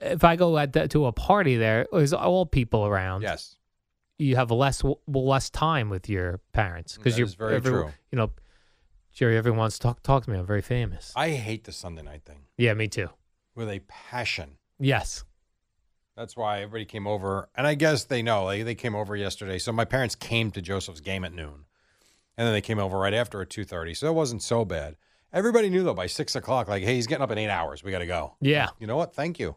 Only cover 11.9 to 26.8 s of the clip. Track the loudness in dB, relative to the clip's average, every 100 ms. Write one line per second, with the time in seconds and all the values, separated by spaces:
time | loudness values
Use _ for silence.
11.9 | -12 -14 -16 -20 -20 -16 0 0 2 -2
12.9 | -4 -8 -12 _ _ _ -10 -8 -8 -12
13.9 | -20 -12 -8 -6 -6 -10 -16 _ -4 0
14.9 | 0 -2 -8 -14 _ _ _ _ _ _
15.9 | _ _ -16 -14 -6 -4 -4 -6 -10 -10
16.9 | -6 -4 -2 -2 -2 -4 -2 0 2 2
17.9 | 0 0 -2 2 2 0 -2 -4 -4 -4
18.9 | -4 -4 -4 -6 -6 -6 -6 -2 0 0
19.9 | 0 0 -4 -2 0 0 -4 -4 -4 -6
20.9 | -10 -8 -6 -6 -10 -14 -14 -20 _ _
21.9 | _ _ _ _ -2 2 2 0 -2 0
22.9 | 0 2 2 0 -4 -10 -10 -8 -8 -8
23.9 | -4 -2 0 0 -2 0 0 0 -2 -6
24.9 | -12 _ _ _ -2 2 4 4 4 2
25.9 | 0 -2 -4 -4 -4 -2 0 0 0